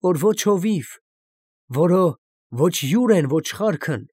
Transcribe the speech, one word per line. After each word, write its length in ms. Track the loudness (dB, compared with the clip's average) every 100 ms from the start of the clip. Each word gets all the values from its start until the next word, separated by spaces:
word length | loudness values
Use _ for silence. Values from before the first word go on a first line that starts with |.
որ 160 | 0 0
ոչ 200 | 0 0
հովիվ, 520 | 0 0 0 -2 -4 -16 _ _ _ _ _ _ _
որո 340 | 0 2 4 2 -2 _ _ _
ոչ 240 | 0 0 0
յուր 340 | 0 0 4
են 140 | 2 2
ոչխարքն 760 | -2 -4 -4 -4 -2 -4 -6 -8